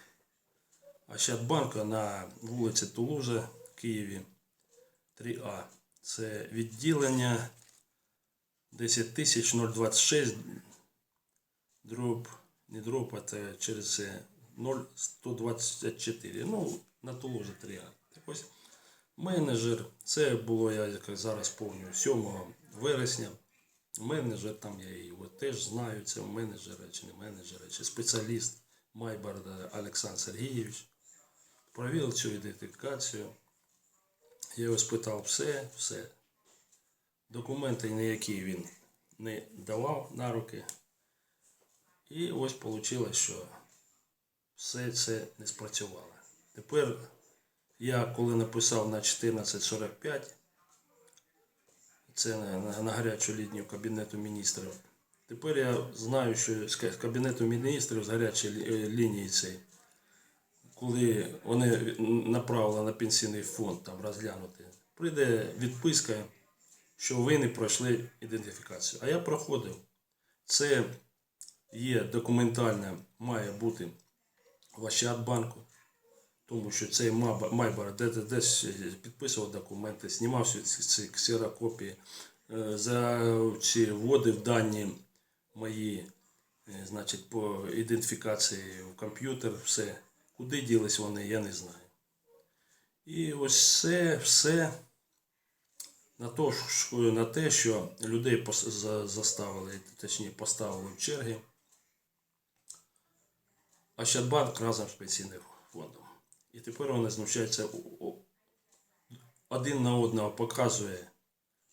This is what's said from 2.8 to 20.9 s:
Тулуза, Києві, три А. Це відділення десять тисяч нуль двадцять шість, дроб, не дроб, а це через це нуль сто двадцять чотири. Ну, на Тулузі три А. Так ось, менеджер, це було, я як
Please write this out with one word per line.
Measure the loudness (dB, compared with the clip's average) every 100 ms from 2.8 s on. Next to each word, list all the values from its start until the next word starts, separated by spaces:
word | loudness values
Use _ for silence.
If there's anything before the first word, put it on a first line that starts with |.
| -2
Тулуза, | -2 -2 -2 0 -2 -2 -12 -20 -10
Києві, | -6 -4 -6 -8 -12 _ _ _ _ _ -20 _ _ -12
три | -8 -6
А. | -6 -8 -12 -18 _ _
Це | -10 -6 -4 -6 -6
відділення | -4 -4 0 2 4 4 4 4 2 0 -10 -20 -20 _ _ _ _ _ _ _ _ _ -4
десять | 2 2 2
тисяч | 2 4 4 4
нуль | 2 2
двадцять | 2 2 6
шість, | 6 6 4 0 -8 -14 -16 -20 _ _ _ _ _ _ _ _ _ _
дроб, | -12 -4 -2 -2 -4 -16 _ _ -16
не | -12
дроб, | -4 -2 -2 -6
а |
це | -8 -8 -8 -6
через | -6 -4 -2 -2
це | -4 -8 -14 _ -20 -8
нуль | -4 -4 -6 -8
сто | -10 -8 -8
двадцять | -4 -2 -2 -4 -2 -4 -4
чотири. | -6 -6 -8 -6 -4
Ну, | -2 -2 -6 -12 _
на | -12
Тулузі | -10 -6 -6 -6 -12
три | -12 -12
А. | -14 -20 _ -20
Так | -12
ось, | -12 -12 -20 -20 -20 -20 _ _ -8
менеджер, | 0 2 4 4 2 0 -4 -12
це | -2 4 4 4
було, | 2 4 4
я | 2
як | 0